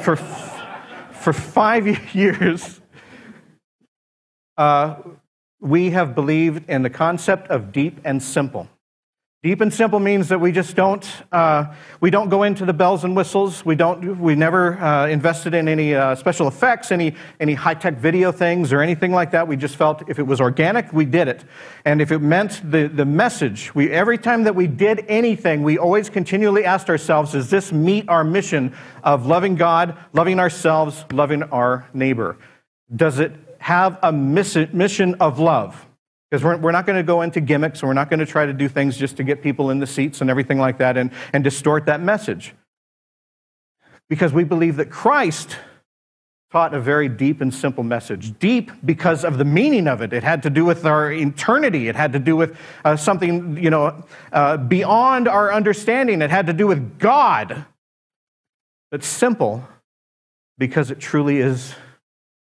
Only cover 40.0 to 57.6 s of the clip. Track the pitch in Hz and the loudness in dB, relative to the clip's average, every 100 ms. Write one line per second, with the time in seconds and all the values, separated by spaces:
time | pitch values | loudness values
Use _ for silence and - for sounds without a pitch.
40 | 143 - 131 127 127 135 131 127 127 127 | -4 -2 0 0 0 0 0 0 0 0
41 | 123 - - 139 139 135 151 151 151 151 | -4 -6 -4 0 0 0 0 0 0 -2
42 | 180 208 214 - - - _ _ _ _ | 0 -2 -4 -10 -12 -20 _ _ _ _
43 | _ _ _ _ _ _ _ _ _ _ | _ _ _ _ _ _ _ _ _ _
44 | - 151 175 147 165 170 165 143 156 - | -6 0 2 2 0 0 0 0 -4 0
45 | 226 294 196 156 - - - _ _ _ | 2 2 0 -4 -10 -16 -18 _ _ _
46 | _ _ _ _ _ 165 160 143 123 147 | _ _ _ _ _ -2 0 -2 0 0
47 | 143 110 139 147 131 127 143 131 117 120 | 0 0 0 0 -2 -2 -4 -4 -4 -4
48 | - 98 107 107 190 247 - - 139 160 | -6 -10 -10 -2 0 0 -2 -8 -4 0
49 | 180 160 170 131 143 156 285 254 156 120 | 0 0 -2 0 2 2 2 2 0 -2
50 | 113 120 135 160 147 139 170 170 160 151 | -4 -2 -2 -2 0 2 2 2 2 2
51 | 151 160 147 139 - 262 285 160 113 117 | 0 -2 -4 -2 0 2 2 0 -2 -2
52 | 151 135 131 160 160 - - - 156 151 | -2 0 0 2 0 -4 -20 -2 0 2
53 | 208 190 175 175 175 151 165 156 147 156 | 2 0 0 -2 -4 -2 2 2 0 -4
54 | - - - 156 143 156 127 185 175 220 | -18 -20 -2 2 2 2 0 0 2 4
55 | 262 254 233 202 208 214 214 208 - 247 | 4 2 2 2 2 0 0 0 0 0
56 | 254 180 147 185 170 165 208 156 117 - | 2 0 2 0 0 0 2 0 -2 0
57 | 202 277 247 127 104 - | 2 4 4 2 -2 -10